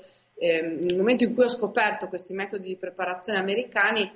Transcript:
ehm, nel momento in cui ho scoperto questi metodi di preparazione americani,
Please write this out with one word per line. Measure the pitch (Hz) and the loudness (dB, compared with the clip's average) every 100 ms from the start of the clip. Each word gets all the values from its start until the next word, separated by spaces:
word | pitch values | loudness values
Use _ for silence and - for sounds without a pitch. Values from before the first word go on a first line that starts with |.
| - _ _ - | -14 _ _ -2
ehm, | 175 165 165 156 | 0 2 0 -2
nel | 175 180 | 0 2
momento | 214 247 226 | 4 4 4
in | - | 4
cui | |
ho | 247 | 2
scoperto | - 202 240 214 - 185 | 2 -2 0 0 -2 -6
questi | 180 - | -10 -8
metodi | 190 - 202 185 | -8 -6 -8 -8
di | 180 | -8
preparazione | 180 - 180 180 - 196 | -10 -6 -6 -6 -4 -2
americani, | 190 214 247 214 202 226 196 | 0 -2 -2 0 2 2 -2